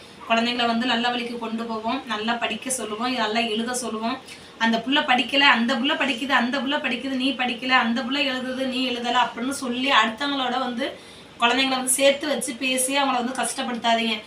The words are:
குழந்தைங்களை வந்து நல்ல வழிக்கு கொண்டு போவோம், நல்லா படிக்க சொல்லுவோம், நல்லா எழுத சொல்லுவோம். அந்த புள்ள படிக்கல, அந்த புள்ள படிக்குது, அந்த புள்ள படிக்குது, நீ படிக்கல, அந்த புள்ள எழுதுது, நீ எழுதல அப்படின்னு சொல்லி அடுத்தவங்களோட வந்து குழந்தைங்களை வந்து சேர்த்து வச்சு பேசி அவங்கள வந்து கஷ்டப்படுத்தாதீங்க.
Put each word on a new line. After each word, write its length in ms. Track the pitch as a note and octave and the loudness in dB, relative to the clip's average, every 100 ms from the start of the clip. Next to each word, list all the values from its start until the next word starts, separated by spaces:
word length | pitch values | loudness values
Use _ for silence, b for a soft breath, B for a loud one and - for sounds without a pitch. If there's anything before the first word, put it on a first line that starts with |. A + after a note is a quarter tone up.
| B B - | B B 0
குழந்தைங்களை 380 | A3+ A#3 A#3+ A#3 | 2 2 2 2
வந்து 200 | A3+ B3+ | 2 2
நல்ல 220 | A#3 A#3+ | 2 2
வழிக்கு 300 | B3 A#3 A3+ | 0 -4 -6
கொண்டு 260 | A3+ A3+ | -6 -4
போவோம், 380 | A#3 A3 A3 C#4 B3 | -4 -4 -2 -4 -4
நல்லா 260 | G#3+ A3 | -4 -2
படிக்க 380 | A#3 A3+ A3 C4 | -2 -2 -4 -6
சொல்லுவோம், 460 | B3+ G#3+ G#3+ B3 B3+ | -6 -4 -4 -2 0
நல்லா 240 | G#3+ A#3 | 0 0
எழுத 340 | A#3 A3 A#3+ | 0 -2 -2
சொல்லுவோம். 420 | B3 A3+ G#3+ A3+ C4+ B B B - | -4 -4 -4 -4 -6 B B B 0
அந்த 200 | A3+ A3+ | 2 2
புள்ள 220 | B3+ C#4+ | 2 0
படிக்கல, 400 | D4 B3 - C#4 | 4 2 2 4
அந்த 340 | C#4+ A#3 A#3 | 6 6 4
புள்ள 180 | B3 C#4 | 2 0
படிக்குது, 360 | D#4 C4 A#3 C#4 | 0 0 -2 2
அந்த 280 | C4 A#3+ C#4 | 2 2 0
புள்ள 180 | B3+ D4 | 0 -2
படிக்குது, 360 | C4+ A#3+ C4+ | -2 -4 -4
நீ 180 | C4 C4+ | -2 0
படிக்கல, 360 | - B3 A#3 C4 | 0 -2 -2 2
அந்த 340 | B3+ A3+ A#3 | 4 4 0
புள்ள 160 | A#3+ C#4+ | 0 0
எழுதுது, 440 | C#4 B3+ B3+ B3+ C4 | 0 -2 -4 -2 -2
நீ 220 | B3 B3+ | 0 -2
எழுதல 280 | A#3+ A#3+ B3 | -2 0 2
அப்படின்னு 340 | A#3 A#3 B3+ | 2 0 -4
சொல்லி 400 | C4+ B3+ B3 C4+ | -2 -4 -2 2
அடுத்தவங்களோட 680 | A#3+ A#3 - C#4+ C4+ B3 B3 | 4 2 0 -4 -2 -2 -2
வந்து 280 | B3+ A#3 D#4+ - B B B - | -2 -4 -6 -8 B B B 0
குழந்தைங்களை 360 | - B3+ C4+ B3+ | 2 2 2 0
வந்து 140 | B3+ | 0
சேர்த்து 360 | - C#4 C#4 D#4 | 4 4 4 0
வச்சு 260 | A#3+ C#4+ | -2 -4
பேசி 440 | A#3 C4 B3+ B3+ C#4 | -4 -2 0 0 2
அவங்கள 200 | C4+ B3 | 2 0
வந்து 240 | A#3+ B3+ | -2 -2
கஷ்டப்படுத்தாதீங்க. 760 | A3+ - A#3+ A#3 A#3 A3+ A3+ A3 | -4 -4 -4 -2 2 2 2 -2